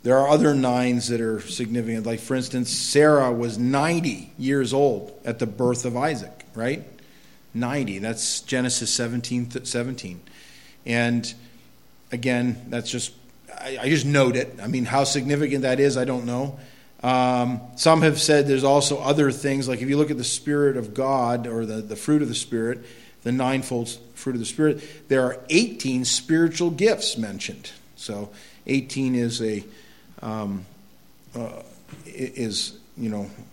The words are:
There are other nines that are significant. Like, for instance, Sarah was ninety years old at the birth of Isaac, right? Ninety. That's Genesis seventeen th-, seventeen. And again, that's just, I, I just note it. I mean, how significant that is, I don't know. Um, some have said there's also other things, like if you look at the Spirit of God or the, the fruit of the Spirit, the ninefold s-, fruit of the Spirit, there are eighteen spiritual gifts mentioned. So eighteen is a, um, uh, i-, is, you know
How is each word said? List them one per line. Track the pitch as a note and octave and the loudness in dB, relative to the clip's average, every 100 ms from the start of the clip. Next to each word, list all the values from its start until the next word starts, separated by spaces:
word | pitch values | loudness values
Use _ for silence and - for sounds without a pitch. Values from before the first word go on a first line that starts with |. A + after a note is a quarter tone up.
There | A#2+ C3 | 4 4
are | C#3 | 6
other | D3+ D3+ | 6 6
nines | C#3 C3 B2 B2 B2 A#2 | 4 2 2 2 0 0
that | A#2 | -2
are | A2+ A2 | -2 -4
significant. | - - A2+ A#2+ A2+ A2+ G#2+ | -6 -8 -4 -4 -2 -4 -4
Like, | A2+ | -6
for | - C3 | -4 -4
instance, | B2 B2+ A#2+ | -2 -4 -4
Sarah | - - C#3+ D3+ D3 B2+ | -4 2 6 8 6 4
was | A#2+ A#2+ G#2+ | 0 -2 0
ninety | B2 C#3 D#3 E3+ D3+ F#2+ - - | 0 2 2 0 -2 -4 -12 -6
years | C3 C#3 A#2+ | 0 0 2
old | C3+ C#3+ G#2 G2 - | 2 2 2 -8 -10
at | A#2 A#2 | -8 -4
the | A2+ | -6
birth | G#2 B2 A#2+ | 0 0 0
of | B2+ A#2+ | -4 -2
Isaac, | D3 C3 G2 - - | -2 -4 -10 -18 -16
right? | - A#2 E3 - - - - - - - | -6 -4 -6 -10 -20 -20 -20 -20 -20 -12
Ninety. | A#2 B2 C#3+ A#2 F#2+ | -6 -4 -2 -4 -4
That's | A2 A2 - - | -6 -6 -6 -6
Genesis | - C3 B2 A#2+ A2+ | -4 -2 0 -2 -2
seventeen | - A#2 B2 A#2 B2 A#2+ | -2 -2 -4 -4 -4 -4
th-, | B2 - | -8 -6
seventeen. | A#2+ A#2+ B2 F#2 F2 - - - - - - - | -4 -4 -8 -12 -14 -18 -20 -20 -20 -20 -16 -2
And | A#2 A#2+ A#2+ A2+ - - - - - - - - | 0 2 0 -2 -12 -20 -20 -20 -20 -20 -20 -10
again, | B2 B2+ B2 B2 A#2+ - | -4 0 0 0 -4 -6
that's | A#2+ A2+ | -8 -6
just, | B2 - - - - - | -6 -8 -12 -20 -20 -20
I, | - C3 C3 | -14 -12 -6
I | C3 | 0
just | D#3 C3+ | 2 4
note | C#3+ C3+ B2 | 4 6 2
it. | - - | -2 -6
I | G#2 | -4
mean, | C3 | -2
how | A2+ C3 | 2 2
significant | C#3 C#3+ C3 C#3+ D3 C3+ | 2 0 0 0 2 0
that | C3 C3 | 0 4
is, | C#3 B2+ | 4 4
I | |
don't | B2+ B2+ | -2 -2
know. | A#2+ B2 C#3 - - - - - | -4 -4 -4 -8 -18 -20 -20 -4
Um, | B2 B2+ B2 B2+ B2 A#2+ - - | 0 2 4 2 0 -4 -8 2
some | E3 D#3+ | 6 6
have | D#3+ C#3+ | 6 4
said | - D3 C#3+ | 4 4 4
there's | C3+ | 2
also | C#3 C#3+ C#3+ C#3 | 4 4 4 -2
other | B2+ D3 C#3+ | 2 4 4
things, | A#2+ C#3 C3+ C3 | 2 -2 -2 -2
like | B2 | -2
if | B2+ | 0
you | C#3+ | 2
look | D3 | 2
at | C3 | 0
the | |
Spirit | A#2+ - - D3 C#3+ B2+ | -4 -4 -2 2 2 2
of | G#2+ | -4
God | G#2+ C3 C3+ A#2+ A#2+ A#2 | -2 0 2 2 0 -2
or | A2+ A2+ | -4 -4
the, | A2 | -6
the | G#2+ G#2+ | -8 -6
fruit | - D3+ | 2 2
of | C3 | 2
the | |
Spirit, | A2+ - A2+ A2+ A#2+ - - - - | -4 -4 -2 -2 -4 -10 -20 -20 -8
the | A#2 | -2
ninefold | B2+ B2+ C3+ C3 B2 A2+ | 0 2 0 -2 -4 -4
s-, | - - | -10 -16
fruit | - C3+ B2+ | -8 -6 -4
of | |
the | G#2+ | -6
Spirit, | - D#3 D3 - - - | 0 0 0 -8 -20 0
there | C3+ | 2
are | B2+ - - | 2 -4 2
eighteen | D#3+ A#3 - C3 B2+ | 4 4 -2 -2 -2
spiritual | B2 - - D#3+ E3 E3 F3 | 0 -2 2 4 4 2 -2
gifts | D#3 G#3+ - - A#2+ | 2 2 2 -2 -4
mentioned. | G#2+ G2 - - - - - - | -6 -8 -10 -10 -16 -20 -20 -16
So | - G#2 G#2 - - - - | -12 -10 -10 -16 -20 -16 -2
eighteen | C3+ C3+ C3+ C3 | -2 -2 -4 0
is | B2 A#2 A#2 | 0 0 -2
a, | A2 G#2 - - - - - - | -4 -4 -8 -20 -20 -20 -20 -14
um, | A#2 A2 G2+ G2 F#2+ - - - _ _ - A#2+ | -8 -6 -6 -6 -10 -20 -20 -20 _ _ -16 -12
uh, | A2+ | -10
i-, | - - - - - - | -12 -20 -20 -20 -20 -18
is, | - B2+ - A2+ G2 - - - - | -10 -10 -6 -4 -4 -6 -12 -20 -8
you | A2+ | -6
know | G#2 G2 - - | -6 -8 -14 -20